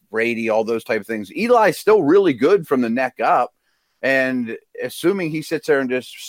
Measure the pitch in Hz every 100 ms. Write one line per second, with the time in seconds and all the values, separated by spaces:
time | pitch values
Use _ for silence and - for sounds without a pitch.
0 | _ 110 117 113 113 107 110 113 - 113
1 | 98 110 92 147 233 240 202 151 - 214
2 | 143 202 185 123 143 202 160 131 117 120
3 | 127 - 120 165 123 _ _ _ _ _
4 | 127 135 131 127 113 113 _ - 123 -
5 | 170 196 165 160 147 156 - 139 131 127
6 | - -